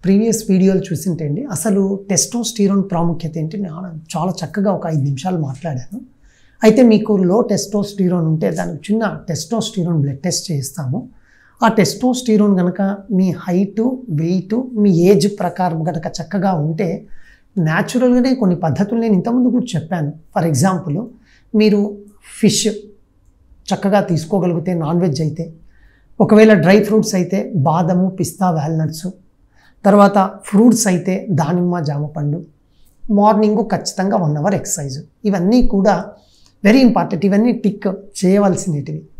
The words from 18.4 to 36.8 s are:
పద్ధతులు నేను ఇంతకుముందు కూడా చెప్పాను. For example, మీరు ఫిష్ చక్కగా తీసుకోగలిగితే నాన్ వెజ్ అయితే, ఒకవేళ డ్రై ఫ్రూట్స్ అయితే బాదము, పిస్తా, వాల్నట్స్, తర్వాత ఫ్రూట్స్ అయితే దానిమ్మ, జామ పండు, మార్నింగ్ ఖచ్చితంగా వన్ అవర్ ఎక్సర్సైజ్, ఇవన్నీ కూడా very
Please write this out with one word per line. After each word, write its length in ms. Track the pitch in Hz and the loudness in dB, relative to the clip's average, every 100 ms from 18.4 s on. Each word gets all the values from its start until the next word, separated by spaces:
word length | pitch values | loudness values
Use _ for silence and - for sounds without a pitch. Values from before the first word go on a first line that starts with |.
| 196 170 | 0 0
పద్ధతులు 440 | 165 135 202 233 | -2 0 -2 -2
నేను 140 | 226 | 0
ఇంతకుముందు 340 | 190 233 247 247 | 0 0 0 2
కూడా 180 | 240 - 165 | 0 -2 -6
చెప్పాను. 380 | - 175 147 - - 202 | -4 -4 -4 -8 -8 -2
For 140 | 165 | 0
example, 520 | 131 190 185 - 151 247 - _ _ _ 214 | 2 0 0 -4 -6 -6 -14 _ _ _ 2
మీరు 420 | 214 202 208 - - _ - - | 4 4 0 -6 -18 _ -20 0
ఫిష్ 260 | 214 - 220 196 - - _ _ _ _ _ _ - | 2 2 -2 -4 -14 -20 _ _ _ _ _ _ -8
చక్కగా 280 | 180 196 202 | -4 2 0
తీసుకోగలిగితే 720 | 185 160 - 202 175 170 175 | 2 -2 0 -2 0 -2 -4
నాన్ 280 | 170 151 170 | -4 -2 0
వెజ్ 200 | 175 147 | 0 0
అయితే, 320 | 151 - 165 - - _ - _ _ - | -4 -4 -12 -14 -20 _ -20 _ _ 0
ఒకవేళ 340 | 202 214 220 | 6 8 8
డ్రై 300 | 208 156 208 | 6 6 4
ఫ్రూట్స్ 320 | 208 220 - 185 | 4 0 2 -2
అయితే 380 | 175 190 240 214 | -2 -4 -2 -2
బాదము, 540 | 147 160 175 180 185 | 0 0 0 0 0
పిస్తా, 420 | 185 160 - 185 | -2 -6 -2 -2
వాల్నట్స్, 560 | 160 147 160 160 - 185 - _ _ _ _ _ _ 202 | 0 -2 -2 -4 -6 -12 -14 _ _ _ _ _ _ 2
తర్వాత 460 | 202 202 202 190 - - | 6 6 4 0 -4 -2
ఫ్రూట్స్ 420 | 196 240 214 202 | 4 6 4 2
అయితే 400 | 180 185 190 254 | 0 -2 -4 -2
దానిమ్మ, 500 | 156 160 180 180 175 | -2 0 0 0 -2
జామ 260 | 151 143 147 | -4 -4 -6
పండు, 380 | 156 147 160 - _ _ _ - _ - | -6 -4 -6 -10 _ _ _ -20 _ -2
మార్నింగ్ 520 | 202 208 214 214 214 | 2 4 4 2 0
ఖచ్చితంగా 540 | 208 170 - - 185 185 | -2 -4 -4 -4 -2 0
వన్ 200 | 160 147 | 0 -2
అవర్ 180 | 170 196 | -2 -2
ఎక్సర్సైజ్, 480 | - - 139 135 - _ 214 | -4 -8 -8 -10 -16 _ -4
ఇవన్నీ 420 | 175 180 247 240 | 0 2 4 4
కూడా 440 | 196 190 175 - - _ _ _ _ 196 | 4 2 0 -4 -16 _ _ _ _ 4
very 180 | 254 | 6